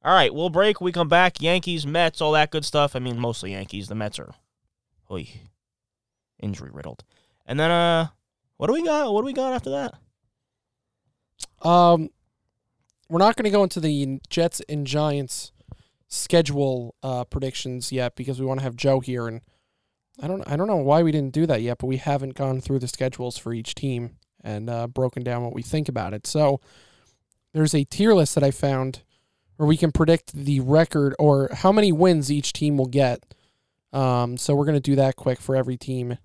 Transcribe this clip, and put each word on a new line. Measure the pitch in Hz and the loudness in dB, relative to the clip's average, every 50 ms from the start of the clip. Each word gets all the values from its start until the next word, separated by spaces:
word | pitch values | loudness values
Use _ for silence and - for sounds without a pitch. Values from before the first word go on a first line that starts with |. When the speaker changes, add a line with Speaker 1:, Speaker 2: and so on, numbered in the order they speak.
| _ | _
Speaker 1:
All | 147 180 | 4 4
right, | 190 147 123 - | 4 4 4 0
we'll | 143 165 180 | -2 -4 -2
break. | 156 175 196 208 208 - | 0 2 2 2 2 0
We | 180 180 | -4 -4
come | 165 175 170 151 | -2 -2 0 4
back. | 165 175 180 180 - - | 4 4 4 4 2 -2
Yankees, | - 165 175 185 170 185 175 160 147 143 | -2 0 0 0 0 -4 -6 -6 -6 -2
Mets, | 151 170 175 160 - - | 0 0 0 0 0 -2
all | 165 151 151 | 0 2 2
that | 156 151 151 | 2 2 0
good | - 156 147 | -2 -6 -6
stuff. | - - 151 147 143 - | -2 0 0 0 0 -2
I | 131 | -6
mean, | 127 127 120 117 | -6 -6 -6 -4
mostly | 120 120 117 - - 95 98 | -4 -6 -6 -6 -10 -10 -10
Yankees. | 98 98 95 - 101 98 87 | -10 -12 -10 -10 -12 -10 -8
The | 104 | -8
Mets | 110 107 107 - 78 | -8 -8 -8 -8 -12
are, | - 50 - _ _ _ _ _ _ _ _ _ _ _ _ _ _ _ | -16 -16 -20 _ _ _ _ _ _ _ _ _ _ _ _ _ _ _
oy, | 98 90 71 - - - - - _ _ _ _ _ _ _ _ _ _ _ _ _ _ _ _ _ _ | -12 -12 -12 -12 -16 -20 -20 -20 _ _ _ _ _ _ _ _ _ _ _ _ _ _ _ _ _ _
injury | - 104 98 - - 67 | -10 -10 -10 -10 -12 -18
riddled. | - 71 73 73 62 _ - _ _ _ _ _ _ _ _ - | -18 -16 -16 -16 -16 _ -20 _ _ _ _ _ _ _ _ -8
And | 123 143 | -4 -2
then, | 156 165 | 0 0
uh, | 170 170 170 170 170 165 165 156 _ _ _ _ _ _ _ _ _ _ | 2 2 2 2 2 0 0 -4 _ _ _ _ _ _ _ _ _ _
what | - 170 | -2 -2
do | 254 | 0
we | 320 330 | 0 0
got? | 339 302 302 294 247 202 | 0 0 0 0 0 -2
What | 208 | -2
do | 226 | -2
we | 277 269 | -4 -4
got | 269 254 262 254 | -4 -4 -2 -4
after | 247 - 262 | -6 -6 -6
that? | 269 285 269 240 - - _ _ _ _ _ _ _ _ _ _ _ _ _ _ _ _ _ _ _ _ _ _ _ _ _ _ _ _ - - _ _ | -6 -6 -6 -8 -10 -16 _ _ _ _ _ _ _ _ _ _ _ _ _ _ _ _ _ _ _ _ _ _ _ _ _ _ _ _ -16 -16 _ _
Speaker 2:
Um, | - 165 170 175 175 175 170 165 160 - _ _ _ _ _ _ _ _ _ _ _ _ _ _ _ _ _ _ _ _ | 0 4 6 6 8 6 6 4 2 -4 _ _ _ _ _ _ _ _ _ _ _ _ _ _ _ _ _ _ _ _
we're | 160 170 | 0 4
not | 190 214 226 | 4 4 4
gonna | - 233 214 | 4 0 2
go | 196 208 196 | 4 4 2
into | 185 - 180 | 2 0 -2
the | 156 156 147 143 139 135 135 135 _ - | -2 0 0 0 -2 -2 -4 -8 _ -6
Jets | - - 165 170 - - - - | -2 0 0 0 0 -4 -10 -6
and | 151 147 143 | -6 -6 -6
Giants | 131 131 147 151 151 143 143 139 127 - - - - _ _ _ - - _ _ _ _ _ _ _ | -2 -2 0 0 0 0 -2 -4 -6 -8 -12 -12 -14 _ _ _ -20 -20 _ _ _ _ _ _ _
schedule, | - - - - - 170 165 139 143 143 139 135 131 123 120 120 - _ - | -8 -8 -4 2 4 4 4 4 0 0 0 0 0 -2 -6 -10 -14 _ -8
uh, | 135 127 123 120 | -6 -4 -4 -6
predictions | _ - 139 131 131 - - - 131 127 123 123 - | _ -8 -6 -6 -6 -6 -8 -8 -8 -8 -8 -8 -6
yet | 131 131 123 123 - | -4 -2 -2 -4 -4
because | - 127 131 135 123 | -6 -8 -6 -6 -4
we | 135 | -4
wanna | 131 131 131 | -4 -4 -4
have | 135 131 120 | -4 -6 -6
Joe | 120 - 139 135 135 | 0 2 2 2 2
here, | 131 131 127 123 117 117 | 0 -2 -6 -4 -4 -6
and | 113 117 _ _ _ _ _ _ _ _ _ _ _ _ _ _ _ - | -8 -10 _ _ _ _ _ _ _ _ _ _ _ _ _ _ _ -12
I | 135 151 | -8 -6
don't, | 185 196 - - | -6 -6 -4 -4
I | 143 | -2
don't | 151 185 214 | -2 0 0
know | 208 170 | 0 0
why | 139 135 143 160 170 | 4 4 4 4 4
we | 160 | 4
didn't | 151 156 139 135 123 | 2 0 -2 -2 -2
do | 147 160 | -2 0
that | 165 143 110 | 2 0 0
yet, | 113 117 120 - | 0 -4 -6 -4
but | - 127 | -4 -4
we | 131 131 | -4 -4
haven't | - 151 143 143 139 135 131 | -2 -2 -2 -2 -4 -6 -8
gone | - 139 135 131 131 | -6 -4 -4 -4 -4
through | 127 - 139 135 | -4 -4 -4 -4
the | 123 123 | -4 -6
schedules | - - 127 131 127 - 123 123 117 - | -6 -4 -4 -6 -4 -6 -10 -8 -8 -10
for | - 113 117 | -8 -8 -8
each | 117 113 - - | -8 -8 -10 -10
team | - - 135 127 120 120 117 - _ _ _ _ _ _ | -6 -6 -4 -4 -4 -6 -8 -12 _ _ _ _ _ _
and, | 110 107 104 107 120 | -10 -8 -8 -8 -6
uh, | 120 117 117 120 | -6 -6 -6 -6
broken | 123 - 131 123 - 131 123 | -4 -2 -2 -2 -2 -4 -6
down | 123 123 120 120 | -4 -4 -4 -4
what | 120 117 | -6 -8
we | - | -8
think | 127 - - 156 151 - | -8 -4 -4 -4 -4 -2
about | 127 120 98 87 101 | -4 -6 -6 -6 -8
it. | 110 _ | -8 _
So | - - 156 151 143 139 135 _ _ _ _ _ _ _ _ _ _ _ _ _ _ _ _ _ _ _ 156 | -4 0 2 2 2 2 0 _ _ _ _ _ _ _ _ _ _ _ _ _ _ _ _ _ _ _ 0
there's | 156 151 - | 0 2 2
a | 156 139 | 0 0
tier | - - - 196 226 220 | -2 0 2 4 6 6
list | 185 156 - - | 6 6 4 2
that | 156 143 | 2 2
I | 139 | 2
found | 139 - - 139 135 131 131 131 131 - _ _ _ _ _ _ _ _ _ _ _ | 0 0 -2 0 0 0 -2 -4 -6 -10 _ _ _ _ _ _ _ _ _ _ _
where | _ 156 151 | _ 2 2
we | 160 156 | 4 4
can | 170 160 | 2 0
predict | 139 - 165 151 165 165 _ - - | 2 2 4 4 4 2 _ -8 -12
the | 143 143 139 147 135 | -8 -2 0 0 0
record | 127 127 147 156 165 - - 156 143 139 135 - | 2 4 6 4 4 4 2 2 2 2 2 4
or | 151 151 143 139 135 127 | 4 6 6 4 2 0
how | - 135 - 190 | -4 2 2 4
many | 196 214 208 202 | 6 6 6 4
wins | 165 151 180 185 175 156 143 131 | 4 6 6 6 6 4 2 0
each | 147 147 143 - - | -2 -2 -2 -4 -4
team | - 151 147 147 139 | -2 0 0 2 2
will | 131 | 0
get. | 127 120 139 135 123 120 - _ _ - _ _ _ _ _ _ _ _ _ _ _ | 0 2 2 2 2 0 -4 _ _ -20 _ _ _ _ _ _ _ _ _ _ _
Um, | - 135 135 127 127 123 123 123 123 123 | -4 -2 0 2 2 0 0 -2 -4 -6
so | - - 143 | -2 0 2
we're | 143 143 | 2 2
gonna | 143 156 143 | 2 0 0
do | 135 - 139 | 2 2 2
that | 135 135 135 131 | 4 4 2 0
quick | - - 135 127 - | -2 -4 -4 -4 -4
for | - - 135 | -4 -2 -2
every | 131 127 123 127 123 | -2 0 -2 -6 -8
team | - - 131 127 123 123 123 - | -8 -8 -6 -6 -6 -6 -8 -10